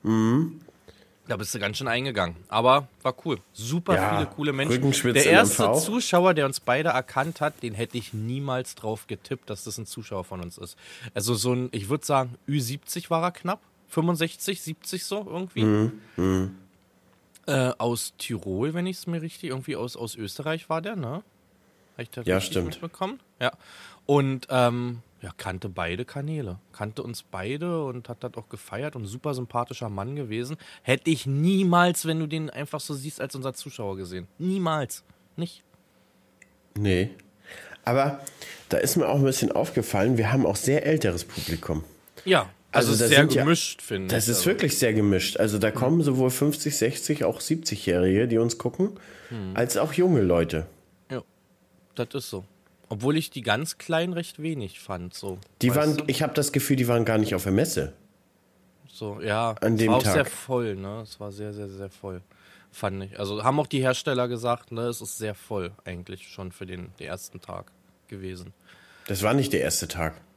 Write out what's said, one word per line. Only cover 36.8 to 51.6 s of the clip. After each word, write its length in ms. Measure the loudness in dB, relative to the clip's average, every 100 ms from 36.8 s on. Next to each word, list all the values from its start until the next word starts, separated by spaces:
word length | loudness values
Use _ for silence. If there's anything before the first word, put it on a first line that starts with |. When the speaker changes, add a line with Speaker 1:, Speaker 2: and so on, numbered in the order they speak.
| 2 4 2 -4 -20 _ -20 -20 -20 -8 0
Speaker 1:
Aber 340 | 2 2 0 -12 -16 -18 -18 -2
da 80 | 0
ist 200 | 2 2
mir 100 | 2
auch 80 | 4
ein 80 |
bisschen 280 | 4 4 2
aufgefallen, 680 | 2 0 0 0 2 4 4
wir 140 | 4
haben 140 | 4 4
auch 120 | 2
sehr 280 | 2 2 4
älteres 380 | 2 2 0
Publikum. 600 | -6 -10 -6 -6 -2 -4 -4 -18 -20 -10 2
Speaker 2:
Ja, 240 | 4 4 -10 _
also 200 | 2 4
Speaker 1:
Also 120 | 4
da 40 | 8
Speaker 2:
sehr 120 | 8
Speaker 1:
sind 120 | 8
ja, 100 | 6
Speaker 2:
gemischt, 380 | 4 2 2 -6
finde 320 | -6 -6 -2
Speaker 1:
das 120 | 0 2
Speaker 2:
ich, 60 |
Speaker 1:
ist 60 | 2
Speaker 2:
also. 100 | 2
Speaker 1:
wirklich 260 | 2 0 2
sehr 160 | 4
gemischt. 440 | 6 6 4 2 2
Also 200 | 2 4
da 120 | 2
Speaker 2:
Mhm. 60 | 2
Speaker 1:
kommen 260 | 2 4
sowohl 260 | 4 4 2
fünfzig, 480 | 4 0 2 -2 0
sechzig, 460 | 0 0 -4 0
auch 160 | 0 -2
siebzigjährige, 880 | -2 -2 -2 -4 0 4 6 4 4
die 100 | 2
uns 200 | 2 0
gucken, 400 | -6 -2 -2 -2 -18 -20 -14
Speaker 2:
Mhm. 200 | -10 -6 -2
Speaker 1:
als 220 | 0 0
auch 160 | 0
junge 280 | 2 4 4
Leute. 460 | 6 4 4 0 -6 -12 _ _ _
Speaker 2:
Ja, 140 | -12 -12 _ _ _